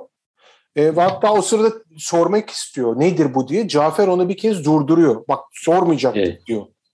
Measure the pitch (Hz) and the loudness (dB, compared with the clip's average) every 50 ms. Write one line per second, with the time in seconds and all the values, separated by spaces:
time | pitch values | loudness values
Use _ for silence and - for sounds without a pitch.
0 | - _ _ _ _ _ _ _ _ _ _ _ _ _ - 151 147 160 156 170 | -4 _ _ _ _ _ _ _ _ _ _ _ _ _ -4 0 0 0 2 2
1 | 180 190 190 - - 208 214 208 - - 226 208 220 220 220 - - _ _ 151 | 0 0 0 0 0 2 2 2 0 0 0 2 2 0 0 -4 -14 _ _ -16
2 | - - 175 170 170 175 202 214 214 - - - - - - 143 117 113 113 127 | -8 -2 0 0 2 2 0 -2 -2 -4 -10 -12 -12 -10 -6 -4 -2 -2 0 2
3 | 151 185 180 151 151 135 127 135 123 131 156 214 233 180 143 147 147 156 156 - | 0 0 2 2 0 0 0 -2 -4 -2 -2 -4 -2 -2 0 0 0 0 0 0
4 | 202 185 180 180 180 180 190 - - 220 208 175 139 151 156 151 139 135 165 170 | 0 2 2 0 0 -2 -4 -2 -2 -2 -2 -2 0 2 2 2 2 2 4 4
5 | 165 139 110 113 - - 135 - - - - - - - 170 185 180 170 156 123 | 4 4 2 0 -2 -4 -4 -4 -6 -12 -18 -8 -2 0 2 2 2 0 0 0
6 | 127 123 107 104 95 87 85 - _ 113 113 104 95 - _ _ _ _ | 0 -2 0 0 -2 -2 -4 -6 _ -8 -8 -8 -8 -12 _ _ _ _